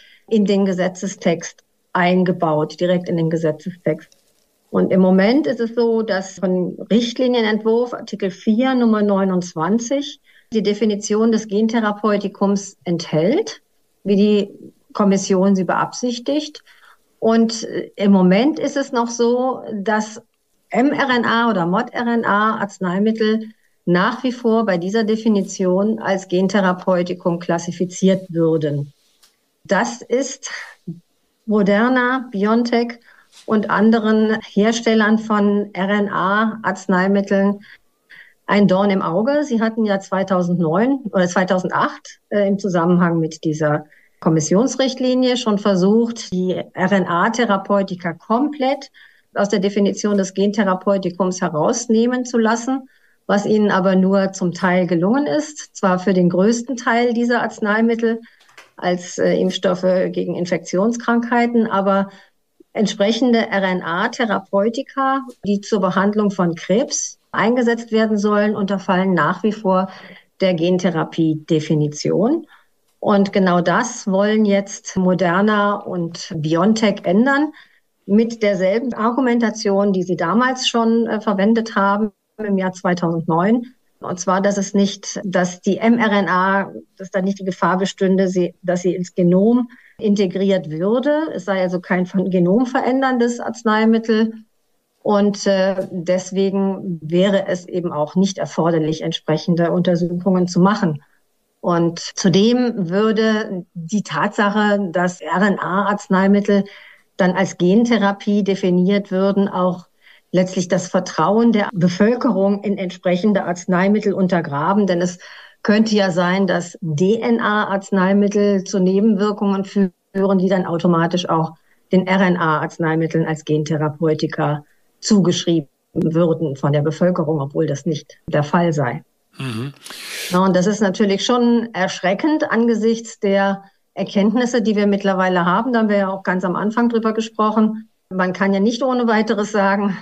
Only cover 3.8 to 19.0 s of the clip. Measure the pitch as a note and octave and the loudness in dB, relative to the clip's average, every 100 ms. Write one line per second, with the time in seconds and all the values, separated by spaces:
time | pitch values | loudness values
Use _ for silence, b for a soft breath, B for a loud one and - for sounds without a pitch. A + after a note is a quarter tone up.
3.8 | - D#3 - _ _ _ _ _ _ F#3+ | -4 -4 -8 _ _ _ _ _ _ 0
4.8 | F#3 F#3+ F#3 F#3+ G3+ C#4 C#4+ A#3 A3+ A#3 | 2 4 4 4 4 2 0 -4 -4 0
5.8 | A#3 A3+ G#3 F#3+ F#3+ - F#3 F#3 F3 - | 0 0 -2 -4 -6 -6 -2 -2 -2 -6
6.8 | - A3+ A#3+ - B3+ B3 G#3+ A3 A3 A3+ | 0 0 0 -2 0 2 0 0 0 0
7.8 | B3 - - G3 F#3+ F#3 A3+ G#3+ C4 B3 | -2 -6 -12 -6 -6 -4 -2 0 2 2
8.8 | A#3 G#3+ G3+ G3 F#3+ F3+ F3 D#3+ E3+ A#3 | 2 2 2 2 2 0 -4 -4 0 0
9.8 | - C#4 C#4+ - b b b A3 G3 G#3 | 0 -4 -4 -12 b b b -2 0 0
10.8 | A3 G#3 - G#3+ A3+ A3 - G3+ A3+ A#3 | 0 -2 -2 0 2 2 0 0 0 0
11.8 | G#3+ G#3 G#3+ G3+ G3 - G3 G3 - - | -2 -2 0 0 -2 -2 0 0 -4 -12
12.8 | F3+ E3+ - D#3 F3+ E4 A4 - _ _ | -4 -4 -2 0 2 0 -2 -10 _ _
13.8 | _ _ F#3+ G3 G#3 G#3 G3 - - _ | _ _ 0 2 4 4 0 -10 -20 _
14.8 | _ - G3 F#3+ F#3+ F#3 G3 F#3+ E3+ - | _ 0 2 2 0 2 4 2 0 -2
15.8 | D#3 - B3 A#3 - D4 D4+ - b b | -4 -4 -6 -6 -4 -4 -4 -16 b b
16.8 | b b _ _ A3 A3+ A3 - - F3 | b b _ _ 2 4 2 -2 -8 -8
17.8 | - - G3+ G3 F3+ G3 C#4+ D#4 C#4+ C#4 | -8 -2 4 6 6 4 2 0 -4 -4
18.8 | C4+ B3 | -2 -2